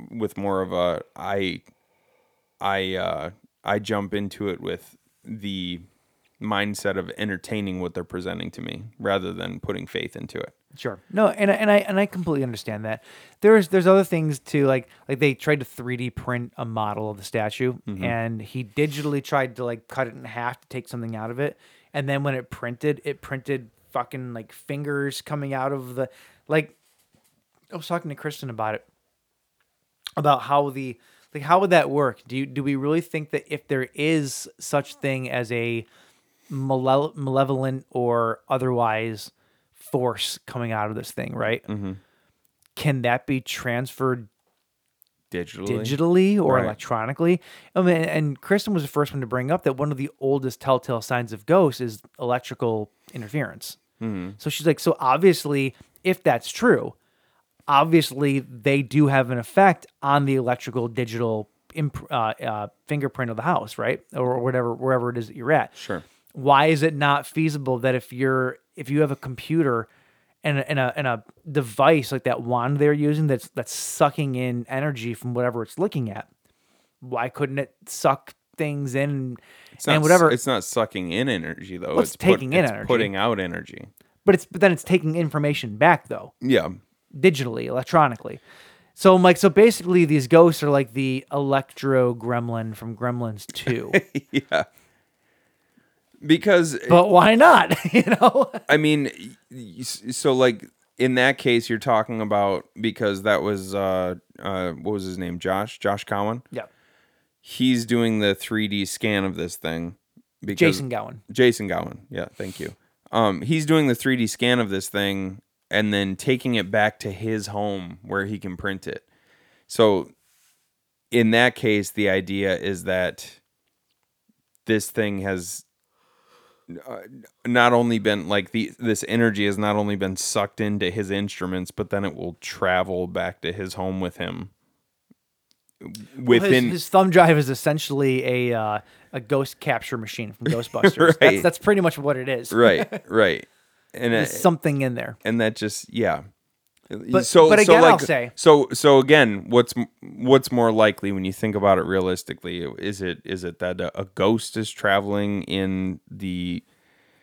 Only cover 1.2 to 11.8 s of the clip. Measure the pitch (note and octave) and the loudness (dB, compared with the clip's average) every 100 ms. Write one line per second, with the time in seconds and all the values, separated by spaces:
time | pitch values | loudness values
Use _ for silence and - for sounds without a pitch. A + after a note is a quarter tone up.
1.2 | F#2 G2+ F#2+ E2 _ _ _ _ _ _ | -6 -4 -4 -6 _ _ _ _ _ _
2.2 | _ _ _ - G2 G2 F#2+ F#2 F2+ D#2 | _ _ _ -8 -4 -4 -4 -4 -6 -6
3.2 | D#2+ G2 _ _ - G#2 G2+ G#2 G2 G#2 | -10 -14 _ _ -4 -4 -2 -4 -4 -6
4.2 | G2+ - G2+ F2 F#2 F2+ - _ _ _ | -6 -6 -8 -6 -8 -10 -12 _ _ _
5.2 | - A2 G2+ F#2+ F2+ F2 F2+ _ _ _ | -16 -12 -10 -8 -8 -10 -16 _ _ _
6.2 | _ - G#2+ G2+ G#2 G2+ G2+ F#2+ F2+ - | _ -12 -4 -2 -2 -4 -4 -4 -6 -6
7.2 | G#2 F#2 - G#2+ G2 F2+ F2+ F#2 E2+ F2+ | -6 -6 -6 -6 -6 -6 -6 -8 -10 -8
8.2 | F2+ F2 E2+ - D#2+ - A2 - G#2 G2 | -8 -8 -10 -12 -12 -12 -16 -6 -2 -2
9.2 | F#2 F2+ F#2 F#2 - F#2+ F2+ - D#2+ - | -4 -8 -10 -10 -8 -10 -8 -8 -8 -12
10.2 | - - - _ _ - B2 G2 - F#3+ | -14 -12 -12 _ _ -12 -12 -12 -8 0
11.2 | G#3+ - G3+ G3+ G#3+ G3+ | 0 2 0 2 4 2